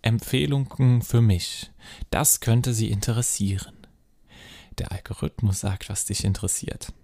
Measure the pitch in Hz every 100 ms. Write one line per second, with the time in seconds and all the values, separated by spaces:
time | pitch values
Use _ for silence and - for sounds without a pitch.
0 | 117 110 - 131 147 139 131 - 127 123
1 | - 117 113 90 - - - - - -
2 | - - 147 - - 127 123 113 113 101
3 | 113 117 - - 98 98 - - - _
4 | _ _ _ - - - - - - 95
5 | - - - - 107 95 101 95 - 101
6 | - 101 98 95 104 - - - - -